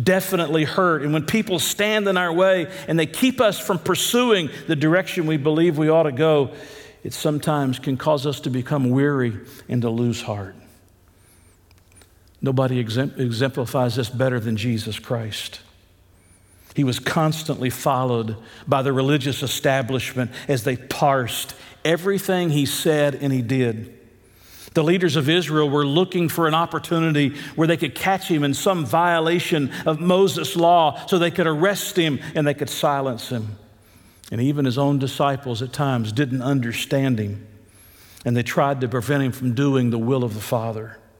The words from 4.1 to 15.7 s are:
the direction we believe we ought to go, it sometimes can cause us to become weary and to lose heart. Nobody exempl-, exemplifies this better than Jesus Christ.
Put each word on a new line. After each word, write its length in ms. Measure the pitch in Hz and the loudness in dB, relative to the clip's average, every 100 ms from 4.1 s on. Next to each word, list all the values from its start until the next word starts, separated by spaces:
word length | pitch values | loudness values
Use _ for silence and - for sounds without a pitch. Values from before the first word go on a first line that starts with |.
| 240 247 202 156 - - | 2 4 2 0 -6 -4
the 80 | 156 | 0
direction 500 | 156 175 185 185 156 | 2 2 0 -2 0
we 100 | 156 | 0
believe 400 | 143 156 175 151 | 2 2 2 2
we 120 | 156 | 4
ought 160 | 160 | 4
to 80 | 156 | 4
go, 400 | 127 160 151 127 - - - - - | 2 2 4 2 -4 -18 -20 -20 -14
it 100 | - | -12
sometimes 680 | - 160 147 160 151 135 127 | -4 -2 -2 0 0 0 -2
can 160 | 147 127 | -4 -2
cause 280 | 156 147 | 0 0
us 140 | 143 131 | 0 -4
to 100 | 147 | -4
become 400 | 127 123 147 127 | -4 -2 0 2
weary 460 | 131 143 139 120 101 - - - | 2 2 2 -2 -4 -12 -18 -4
and 140 | 120 | -2
to 80 | 117 | 0
lose 320 | 113 120 117 | 0 -2 -2
heart. 320 | - 104 95 - - - _ _ _ _ _ _ _ _ _ _ _ _ _ _ _ - | -6 -8 -8 -16 -20 -20 _ _ _ _ _ _ _ _ _ _ _ _ _ _ _ -8
Nobody 420 | 131 131 131 127 | -2 0 0 0
exempl-, 360 | 113 113 139 143 | -2 -2 -2 -2
exemplifies 760 | 127 113 135 139 117 139 123 113 | -4 0 -2 -2 -4 0 0 0
this 140 | 110 | -4
better 280 | 117 131 123 | -2 0 0
than 180 | 113 110 | -2 -2
Jesus 440 | 123 113 113 104 | -2 -4 -6 -10
Christ. 600 | - 120 110 - - - - | -6 -6 -6 -10 -12 -14 -20